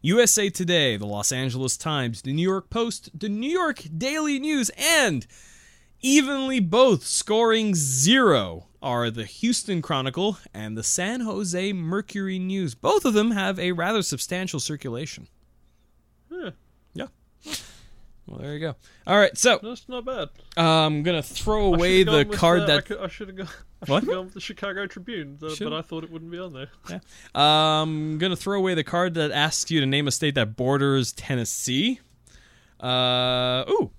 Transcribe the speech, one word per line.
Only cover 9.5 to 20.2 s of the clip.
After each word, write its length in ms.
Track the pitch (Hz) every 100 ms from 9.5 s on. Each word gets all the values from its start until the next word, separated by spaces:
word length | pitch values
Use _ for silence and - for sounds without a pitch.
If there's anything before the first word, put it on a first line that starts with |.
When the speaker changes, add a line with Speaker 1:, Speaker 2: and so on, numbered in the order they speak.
| 247 - 180
Speaker 1:
Chronicle 540 | 147 147 131 131 202 196 -
and 220 | 98 107 107
the 60 |
San 380 | 113 - 185 247
Jose 500 | 226 196 196 175 196
Mercury 680 | 190 160 196 214 202 190 185
News. 340 | 185 196 170
Both 320 | - - 403 269
of 80 |
them 160 | 208 220
have 280 | 208 190 190
a 120 | 180
rather 280 | 175 175 220
substantial 580 | 175 135 - 180 190 147
circulation. 680 | - 151 135 117 151 - - _ _ _ _ _ _ _ _ _ _
Speaker 2:
Huh. 180 | 359 320 - _ _ _ -
Speaker 1:
Yeah. 100 | 269 _ _ _ 311 311 - - - - - - -
Well, 140 | -
there 140 | 139
you 60 | 147
go. 160 | 160 131 - - -
All 120 | 202
right, 180 | 196 -
so 220 | 247 254
Speaker 2:
That's 260 | - 247 -
not 160 | 247 240
bad. 240 | 254